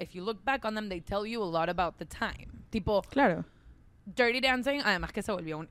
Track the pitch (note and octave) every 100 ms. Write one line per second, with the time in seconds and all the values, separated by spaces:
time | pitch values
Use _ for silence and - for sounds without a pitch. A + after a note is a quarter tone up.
0 | D#3+ F3+ G3 G#3 C4+ C4+ A3 G#3+ G#3 F3+
1 | - F3+ G#3+ A#3 F#3+ E3 E3 F3 E3+ -
2 | E3 - G#3+ - - - - A3 G3+ G3+
3 | - C4+ B3 E3+ - - - - - -
4 | - F#3 A#3+ B3 C4 B3+ B3+ C#4+ A3+ F3+
5 | E3 G#3+ G3+ F#3 D#3+ D#3 D#3+